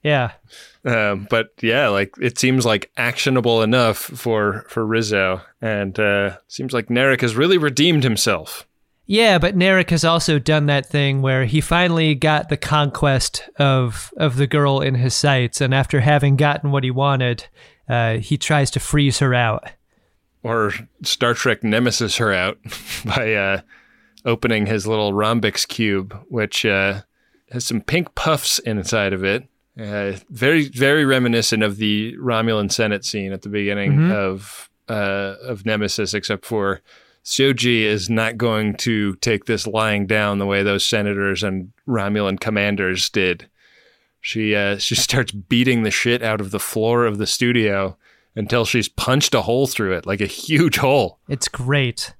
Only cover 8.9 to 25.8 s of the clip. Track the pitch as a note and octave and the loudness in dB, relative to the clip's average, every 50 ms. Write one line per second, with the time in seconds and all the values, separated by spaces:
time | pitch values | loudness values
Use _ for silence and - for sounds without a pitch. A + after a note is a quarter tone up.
8.9 | _ _ _ - G3 A3 A#3 A3 F#3+ F3 C#3+ F3+ G3 F3+ F3+ F#3+ F#3+ F#3 F3 - | _ _ _ -2 2 4 4 6 4 4 2 2 2 4 4 4 4 4 4 2
9.9 | E3+ D#3+ E3 E3 E3 E3 - - D#3+ C#3+ A#2+ - D#3 D3+ D3 D3 C#3+ C#3 C3+ - | 2 2 4 4 2 2 2 2 0 0 2 2 2 2 4 2 2 0 0 -2
10.9 | - D3 C#3+ C#3 C3+ C3+ C3+ C3+ C3 C3 C3 A2+ B2+ D3+ D3 - E3+ F3 F3+ F3+ | -2 0 0 2 0 0 0 0 2 2 0 2 2 0 0 2 2 2 2 2
11.9 | E3+ E3 D#3+ D#3 D3+ C3 - D#3 D3+ D3+ - - D3 C#3+ - - D3+ D3+ D3 C#3+ | 2 2 2 2 2 2 2 2 2 2 0 -2 -4 -4 -2 0 2 2 2 0
12.9 | C#3 - - C#3+ C3+ C3 - - - - - - - - C#3+ C#3 C3+ C3 B2+ A#2+ | 0 0 2 2 2 2 0 -2 -4 -8 -12 -14 -2 0 2 2 4 2 0 -2
13.9 | A2 - - - - - D#3+ D3 B2 B2+ C#3+ C3 - D3+ C#3+ C#3+ C#3 C3+ C#3+ C3+ | -4 -8 -12 -14 -6 -2 -2 0 2 2 0 2 2 2 2 2 2 2 0 0
14.9 | C3 B2 B2 B2+ - - - C#3+ C#3 C3 B2 A#2 - - C#3+ B2+ C3 C3+ C3 - | 0 2 0 0 0 2 2 2 2 2 0 0 -2 -2 0 2 2 2 2 2
15.9 | - C#3+ A2+ D3 D3+ D3 C#3+ C#3+ C3+ C3+ D3+ D3 C#3+ - - C#3+ C#3 C#3 B2+ B2+ | 2 2 4 4 4 4 4 4 4 4 4 2 2 0 -2 0 0 0 0 0
16.9 | B2+ B2+ C#3 C#3+ C#3 C3 C3 B2 A#2+ A#2 - - _ - - - _ _ _ - | -2 0 0 0 2 2 0 0 -2 -4 -8 -20 _ -20 -20 -20 _ _ _ -4
17.9 | B2 A#2+ A#2 A2+ A2+ A#2 G#2 - D3+ - - - D#3+ D3 C#3 - - C#3 - - | -2 0 0 0 0 -2 -2 -2 -2 -2 0 0 2 2 2 0 -2 -4 -4 0
18.9 | - D3 C#3+ C#3 B2+ - C#3+ C3 B2 B2 A#2+ A2+ G#2+ - - - - _ _ _ | 2 2 4 2 2 2 2 2 2 2 2 0 0 -2 -6 -12 -20 _ _ _
19.9 | _ _ _ _ _ _ _ _ _ _ _ A#2 A#2 A2+ G#2+ G#2 - - A2+ - | _ _ _ _ _ _ _ _ _ _ _ -4 -2 0 0 0 -2 -6 -12 -16
20.9 | _ _ - - - - C3 A#2+ A#2+ - - B2+ A2 - - A2 G#2+ A2+ B2 B2 | _ _ -6 -6 -2 0 2 0 0 2 2 0 0 2 0 0 2 2 2 2
21.9 | G#2+ - A#2+ G#2 - - A#2 G#2+ G2 F#2 F2+ G2 - _ _ A2 - - - - | 0 0 -2 -2 -2 0 0 0 2 2 0 -2 -4 _ _ -16 -16 -14 -12 -12
22.9 | - - - F#2+ - C3+ A#2+ A2 A2 G#2 G2 G2 G2 G2 - _ - - _ _ | -12 -10 -6 -4 -2 -2 0 0 0 0 2 0 0 -2 -4 _ -20 -20 _ _
23.9 | _ _ _ _ _ - _ A#2+ A#2 A2 - A#2+ A#2 G#2+ G#2 G2+ A2+ G#2+ F#2+ G#2+ | _ _ _ _ _ -8 _ -2 -2 0 0 0 0 2 0 0 0 -2 -2 -2
24.9 | A2+ G#2+ G#2+ G#2 G2 G2+ G#2+ G#2+ A#2 A#2+ G#2+ G#2+ G2 - - - - - | 0 0 0 0 0 0 2 2 2 2 0 0 -2 -2 -6 -6 -4 -2